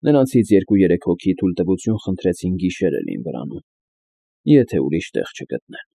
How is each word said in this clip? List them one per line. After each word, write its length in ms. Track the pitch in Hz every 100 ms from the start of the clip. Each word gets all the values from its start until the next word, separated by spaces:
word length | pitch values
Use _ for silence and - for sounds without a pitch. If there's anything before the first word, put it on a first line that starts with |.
Նրանցից 480 | - 147 131 123 104
երկու-երեք 520 | 98 95 101 92 87 -
հոգի 280 | 87 92 92
թույլտվություն 600 | 95 87 87 95 - 110
խնդրեցին 520 | - 95 95 90 90 92
գիշեր 360 | 90 - 92 -
էլ 140 | 50
իմ 80 | -
վրանում, 440 | 80 62 71 - _ _ _ _ _ _ _ _ -
եթե 340 | 147 117 90
ուրիշ 260 | 67 80 -
տեղ 180 | - -
չգտնեն։ 580 | - - 64 _ - -